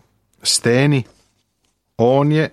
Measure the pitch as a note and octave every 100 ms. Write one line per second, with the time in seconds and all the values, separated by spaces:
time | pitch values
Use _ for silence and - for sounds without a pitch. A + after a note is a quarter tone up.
0 | _ _ _ _ - - A#2 B2 D3 C#3
1 | - _ _ _ _ _ _ _ _ -
2 | A#2+ C3+ D3 D#3 C#3+